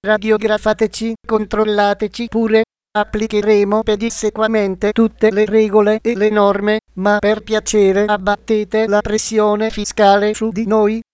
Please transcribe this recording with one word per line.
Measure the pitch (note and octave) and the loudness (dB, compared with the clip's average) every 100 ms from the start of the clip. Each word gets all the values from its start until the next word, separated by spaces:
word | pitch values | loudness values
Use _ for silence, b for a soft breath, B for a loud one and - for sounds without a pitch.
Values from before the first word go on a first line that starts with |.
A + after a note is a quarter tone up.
| G3 | 0
Radiografateci, | G#3+ G#3+ G#3+ G#3+ G#3+ G#3+ G#3+ A3 - A3+ A3+ - | -2 2 0 0 0 0 0 -2 -2 -6 -8 -4
controllateci | A3 G#3 G#3 G#3+ G#3 G3+ G3+ G#3 - A#3 | -4 -2 -2 0 0 0 0 -6 -6 -6
pure. | A3 A3+ A3 A3 _ _ | -2 2 0 0 _ _
Applicheremo | G#3+ G#3 G#3+ A3 G#3+ G#3 G#3 G3+ G#3 | -6 -4 -4 -2 -2 2 2 2 0
pedissequamente | A3 G#3 A3+ - G#3+ G#3+ A3 A3 G3 F#3 G#3 | -2 -2 -4 -4 -6 -2 -2 0 -2 -2 -2
tutte | G#3+ A3+ - G#3+ | 0 0 2 0
le | G3+ G#3 | 2 2
regole | A3 G#3+ G#3 G#3 G#3+ | 2 2 2 2 0
e | A3+ A#3 | -2 0
le | G#3+ | 0
norme, | G#3+ G3+ G3 G#3 G#3+ _ - | 2 2 2 0 -2 _ -4
ma | G3 G#3 | 0 0
per | G3+ G#3+ | 0 -2
piacere | G#3 G#3+ - G#3+ G3 F#3+ | -2 -4 0 2 2 2
abbattete | G#3 G#3 F#3+ G3+ - G#3+ G#3 G#3+ A3 | 0 -2 -2 -4 -2 -2 0 -2 0
la | G#3 | 0
pressione | G#3 G#3+ - A3 G#3 G#3 A3 | 0 -4 -2 0 0 0 -2
fiscale | - G#3 - G3+ G3+ G#3 | -4 -8 2 4 4 2
su | G#3+ A3 | -2 -4
di | F#3+ A3 | -4 0
noi. | A3 G#3 A3+ - | 2 2 -2 -10